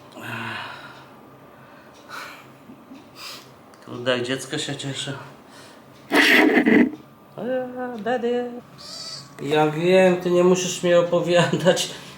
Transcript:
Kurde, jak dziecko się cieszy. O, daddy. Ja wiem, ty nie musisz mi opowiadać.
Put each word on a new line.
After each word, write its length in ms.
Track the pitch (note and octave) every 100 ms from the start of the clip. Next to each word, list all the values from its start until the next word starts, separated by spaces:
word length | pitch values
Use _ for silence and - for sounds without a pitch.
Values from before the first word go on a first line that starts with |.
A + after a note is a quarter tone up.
| - - A#2 A#2 A#2 - - - - - - - - - - - - - - - - - - - - - - - - - - - - - - - - - -
Kurde, 260 | B2 B2 B2
jak 80 | A#2+
dziecko 320 | C3+ - D3+
się 180 | D3 C3+
cieszy. 420 | C#3 C3 - - - - - - - - - - - - - - - - - - - - - - - -
O, 40 | A3+ B3+ B3+ B3 B3 A#3
daddy. 540 | A3 B3 A#3 A#3+ B3 A#3+ - - - - - - - -
Ja 300 | C#3+ D3+ D3+
wiem, 500 | D3+ F3 F#3+ F#3 F3+
ty 100 | F3+
nie 120 | F3
musisz 400 | F3+ F3+ - -
mi 100 | F3+
opowiadać. 960 | F3 E3+ F3 D#3 F3 E3 D#3+ E3+ - - - -